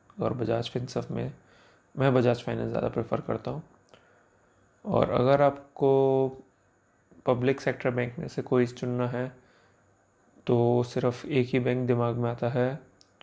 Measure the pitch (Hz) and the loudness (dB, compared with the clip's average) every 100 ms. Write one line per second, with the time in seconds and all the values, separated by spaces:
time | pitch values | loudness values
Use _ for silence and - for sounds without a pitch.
0 | _ - 113 123 113 117 120 - 123 120 | _ -4 -4 -2 -2 -2 -2 -6 -6 -6
1 | 120 120 123 - _ - - _ _ - | -6 -6 -6 -10 _ -20 -20 _ _ -2
2 | 131 127 120 117 - 117 117 117 120 120 | 2 4 4 2 -2 -4 -2 -2 -2 -2
3 | 113 120 - 113 - 139 - _ _ - | -4 -4 -4 -6 -6 -10 -10 _ _ -20
4 | _ _ _ _ _ _ _ _ 208 - | _ _ _ _ _ _ _ _ -2 2
5 | - - 123 143 143 143 - - 139 139 | 2 2 4 4 4 2 -10 -2 2 4
6 | 135 131 135 131 - _ _ _ _ _ | 4 2 0 -4 -20 _ _ _ _ _
7 | _ - - 123 123 139 - 123 135 123 | _ -8 0 2 2 0 -2 -2 -2 -2
8 | 123 - - - 131 127 123 123 123 123 | -4 -6 -10 -8 0 2 2 -2 -4 -2
9 | 123 123 131 131 _ _ _ _ _ _ | -2 -4 -6 -10 _ _ _ _ _ _
10 | _ _ _ _ - 120 120 120 120 - | _ _ _ _ 0 4 4 2 0 -2
11 | 123 120 - 143 123 131 123 127 123 120 | -2 -2 -2 0 2 0 0 0 0 2
12 | 120 117 120 120 120 123 127 156 - _ | 0 0 -2 -2 -2 0 0 -2 -12 _
13 | _ _ | _ _